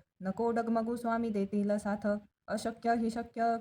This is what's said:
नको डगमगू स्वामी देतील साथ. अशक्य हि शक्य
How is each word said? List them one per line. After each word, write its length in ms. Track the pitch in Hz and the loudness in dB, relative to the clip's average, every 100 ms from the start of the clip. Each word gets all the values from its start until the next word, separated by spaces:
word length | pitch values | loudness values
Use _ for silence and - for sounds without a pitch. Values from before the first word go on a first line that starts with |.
| _ - | _ -10
नको 300 | 185 190 233 | -6 -2 0
डगमगू 460 | 233 226 226 226 240 | 0 2 0 0 -2
स्वामी 320 | 233 226 233 | -2 0 0
देतील 500 | 208 196 208 202 208 | 0 0 0 2 0
साथ. 300 | 208 208 208 208 - _ - | 0 -2 0 -2 -4 _ -6
अशक्य 460 | 220 226 226 233 233 | -4 -4 -2 2 2
हि 120 | 226 | 2
शक्य 460 | 233 233 - 233 226 | -2 -6 0 0 2